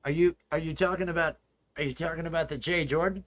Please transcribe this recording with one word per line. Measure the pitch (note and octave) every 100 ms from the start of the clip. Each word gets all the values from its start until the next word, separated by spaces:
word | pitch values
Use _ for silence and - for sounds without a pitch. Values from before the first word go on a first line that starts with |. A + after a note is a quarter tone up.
Are | C#3+
you, | D#3 F3 - _
are | -
you | D#3+
talking | D3 F#3 F3+ F3+
about, | E3+ D#3+ - _ _ _ -
are |
you | D3
talking | B2+ E3 D#3+ E3
about | E3 D#3
the | C#3+
Jay | D#3 F3
Jordan? | D3 D3+ F#3 F#3+